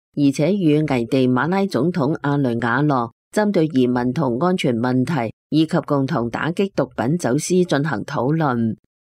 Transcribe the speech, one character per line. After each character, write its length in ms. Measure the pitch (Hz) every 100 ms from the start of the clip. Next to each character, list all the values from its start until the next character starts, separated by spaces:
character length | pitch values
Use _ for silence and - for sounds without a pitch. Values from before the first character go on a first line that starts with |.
| _ 143
而 160 | 143
且 180 | 131 156
與 300 | 202 160 151
危 220 | 151 127
地 240 | 117 135 127
馬 180 | 123 151
拉 180 | 196
總 280 | 196 117 165
統 200 | 175 135 160
阿 140 | 143 143
雷 200 | 131 117
瓦 260 | 120 127
洛 300 | 151 131 117 - _
針 200 | 214 208
對 140 | 185 156
移 200 | 131 123
民 260 | 123 123
同 240 | 123 135 120
安 160 | 180 185
全 200 | 147 113
問 280 | 127 127
題 280 | 127 151 113 - _
以 140 | 151
及 140 | 156 170 -
共 180 | 143
同 240 | 135 127 117
打 220 | - 143
擊 200 | 175 196
毒 160 | - 127 -
品 200 | 113 170
走 220 | 123 143
私 260 | - 180
進 240 | 175 143 156
行 140 | 107
討 300 | - 143 127
論。 400 | 165 147 120 113 - _ _